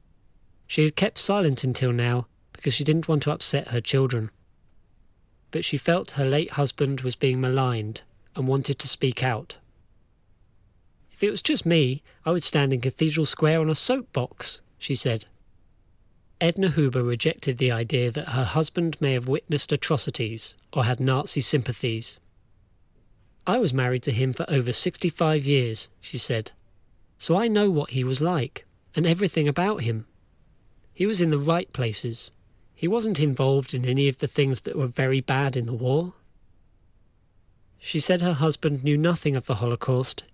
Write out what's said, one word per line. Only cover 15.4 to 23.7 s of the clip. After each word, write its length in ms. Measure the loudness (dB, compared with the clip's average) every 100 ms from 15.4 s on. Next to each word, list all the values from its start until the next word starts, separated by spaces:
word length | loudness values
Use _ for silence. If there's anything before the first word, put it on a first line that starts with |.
| _ _ _ _ _ _ _ _ _ _
Edna 320 | 0 2 2
Huber 320 | 2 2 2
rejected 540 | -2 0 -2 -2 -4 0
the 160 | 0
idea 380 | 0 0 0 0
that 180 | -2 -4
her 160 | -2
husband 560 | 0 0 0 0 -2 0
may 120 | 0
have 120 | 0 0
witnessed 460 | -2 -2 -4 0
atrocities 800 | -2 0 0 -2 -4 -6 -6 -10 -12 _
or 120 | -2
had 160 | 0 2
Nazi 400 | 2 0 0 -2
sympathies. 800 | 0 0 0 -4 -4 -4 -8 -12 _ _ _ _ _ _ _ _ _ _ _ _ 0
"I 120 | 2
was 140 | 2